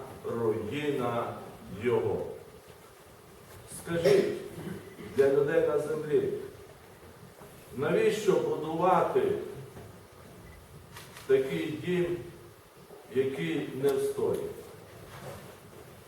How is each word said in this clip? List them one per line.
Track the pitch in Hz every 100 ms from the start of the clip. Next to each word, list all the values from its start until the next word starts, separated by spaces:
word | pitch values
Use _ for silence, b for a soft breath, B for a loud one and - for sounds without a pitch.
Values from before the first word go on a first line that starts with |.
| - - - 117
руїна | 113 107 101 143 147 127 120 117 113 - - - - 92
його. | 120 113 104 90 - - - - - - - - - - - - - - - -
Скажіть, | - 170 180 - - - - - - - - - - 131
для | 139
людей | 143 143 165 160
на | 147
землі, | 151 151 147 143 - - - - - - - - - - - - - - - 120
навіщо | 156 175 - - 185
будувати | 175 156 147 156 165 185 170 - 127 - - - - - - - - - - - - - - - - - - - - -
такий | 135 131 165 151 143 170
дім, | 180 170 175 - - - - - - - - -
який | 123 135 139 165 147 - 127
не | 139
встоїть? | 135 139 - - - - - - - - - - - - - - - - - - -